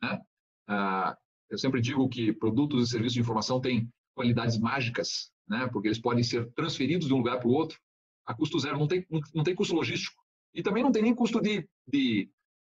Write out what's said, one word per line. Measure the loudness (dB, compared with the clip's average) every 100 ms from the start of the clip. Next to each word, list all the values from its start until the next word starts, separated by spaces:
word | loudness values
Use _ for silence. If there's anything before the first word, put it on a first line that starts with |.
né? | -6 -6 -10 _ _ _ -4
Ah, | -2 0 0 -2 -6 _ _ _
eu | -2
sempre | 0 2
digo | 0 2 0
que | 2 0
produtos | 2 0 2 2 2 2
e |
serviços | 0 0
de | 0
informação | 0 -2 0 -2
têm | 0 0 -2 -8 _ -2
qualidades | 2 2 2 0
mágicas, | 0 0 -2 -2 -4 -6 -10 _ _
né? | -4 -2
Porque | -2 -2
eles | 0
podem | 0 2
ser | 2 0 -4
transferidos | -4 -4 -2 0 0 2
de |
um | 2
lugar | 2 0
pro | 2
outro | 2 0 -8 _ _ _ _ -12
a |
custo | -4 -2 -2
zero, | -2 -2
não | 0
tem, | 0 -2
não, | -6 -4 -2
não |
tem | -2
custo | 0 0 0
logístico. | 0 -4 -6 -12 _ _ _ -6
E |
também | -2 2
não | 2
tem | 4
nem | 2
custo | 2 2 2
de, | 0 -2 -6 _ -2
de, | 0 2 0 -2 _ _ _